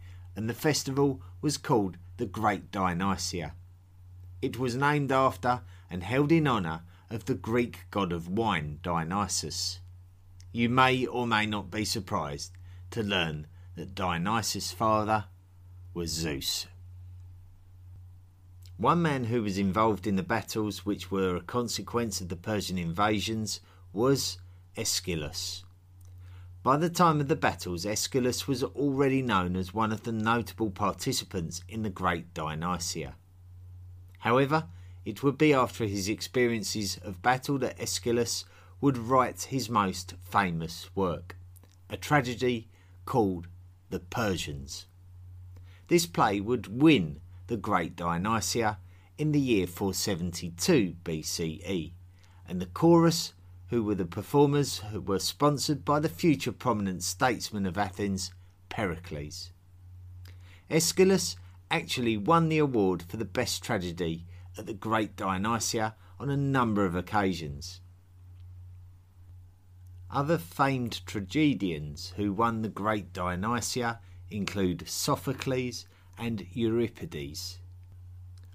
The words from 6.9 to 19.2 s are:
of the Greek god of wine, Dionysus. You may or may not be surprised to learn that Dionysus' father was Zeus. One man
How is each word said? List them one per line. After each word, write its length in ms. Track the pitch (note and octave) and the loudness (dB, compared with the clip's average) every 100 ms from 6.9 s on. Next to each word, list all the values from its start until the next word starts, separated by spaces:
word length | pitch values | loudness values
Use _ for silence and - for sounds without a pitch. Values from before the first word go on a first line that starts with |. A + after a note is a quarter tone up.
| - - | -20 -10
of 160 | A2+ | -8
the 100 | - | -4
Greek 520 | A2 G#2+ A#2+ A#2+ - - | -4 0 0 0 -4 -6
god 220 | G#2 F#2+ | -2 0
of 160 | E2+ E2+ | -2 -2
wine, 500 | G2 A2+ F2 D2+ D2+ | 0 2 2 0 -6
Dionysus. 1000 | F2+ E2+ D#2+ G2 F#2+ - D2+ - - - - - - - - - - | -2 0 0 0 0 -2 -4 -4 -6 -6 -14 -20 -20 -20 -20 -20 -10
You 160 | A#2 A#2 | 0 4
may 380 | B2+ B2+ C3 B2 | 6 6 6 2
or 200 | B2 A#2+ | 0 2
may 200 | A2 G#2+ | 4 2
not 240 | G#2 F2+ | -2 -4
be 160 | G#2+ G2+ | -4 -2
surprised 640 | A#2 F#2+ G2+ D2 C#2+ - - - - - | -2 -2 -2 -2 -6 -10 -14 -18 -16 -8
to 120 | A#2 | -4
learn 440 | G#2 G2+ E2 D2+ D2+ - - | 0 2 0 -4 -10 -16 -16
that 200 | - E2 | -12 -10
Dionysus' 760 | F#2+ F#2 E2+ F2+ A2+ G#2+ G2+ - | -2 0 2 2 2 0 -4 -6
father 540 | - A2+ G#2+ G#2+ G#2+ G2+ - - - - - - | 0 4 4 4 2 0 -14 -20 -20 -20 -20 -10
was 160 | F2 E2 | -6 -4
Zeus. 560 | D#2 - G2 - - - - - - - - - - - - - - - - - - - - - - - - | -2 -2 -2 -4 -4 -6 -14 -18 -16 -16 -16 -18 -20 -20 -20 -20 -20 -18 -18 -18 -20 -20 -20 -20 -20 -18 0
One 240 | A#2 E3+ | 2 4
man 240 | E3 C3+ | 4 2